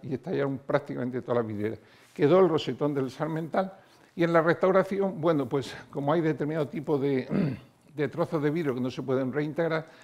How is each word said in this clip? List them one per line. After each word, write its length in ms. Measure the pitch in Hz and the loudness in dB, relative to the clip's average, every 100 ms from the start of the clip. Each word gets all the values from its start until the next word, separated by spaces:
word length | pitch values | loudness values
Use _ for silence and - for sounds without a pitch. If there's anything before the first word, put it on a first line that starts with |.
y 100 | 127 | -8
estallaron 460 | 127 175 165 143 135 | -8 -4 -2 -2 -4
prácticamente 640 | - 143 143 143 127 127 | 0 -2 0 -6 -4 -6
todas 160 | - 120 | 0 0
las 100 | 110 | 0
vidrieras. 320 | 101 107 113 - - - | -2 -4 -6 -14 -20 -12
Quedó 260 | - 143 185 | 0 6 6
el 100 | 180 | 6
rosetón 440 | 156 - 120 147 | 2 -2 -2 -2
del 160 | 139 131 | 0 -4
Sarmental 640 | - 156 160 160 - 190 - _ _ - - | -4 -4 -4 -2 -2 -4 -8 _ _ -12 -2
y 80 | |
en 100 | 170 | 4
la 80 | 170 | 4
restauración, 800 | 160 160 180 190 - 196 196 - | 4 4 4 4 2 0 -2 0
bueno, 280 | 170 151 123 | 2 2 0
pues 280 | 143 123 - - | -2 -4 -12 -10
como 220 | 147 143 | -4 0
hay 80 | 170 | 2
determinado 460 | 156 151 147 160 139 | 2 0 -2 -2 -4
tipo 300 | 165 143 143 | -4 -2 0
de, 600 | 139 131 120 - 151 117 - _ | 2 0 0 0 0 -4 -12 _
<clears throat> 180 | _ 143 | _ -4
de 120 | 135 | -4
trozos 340 | 143 170 160 | -2 -2 0
de 80 | 147 | 0
vidrio 240 | 165 143 123 | 0 -2 -2
que 60 | |
no 100 | 127 | -4
se 100 | - | -4
pueden 300 | 131 131 131 | -2 0 0
reintegrar, 560 | 135 151 151 165 160 - - | -2 -4 -2 -2 -2 -6 -20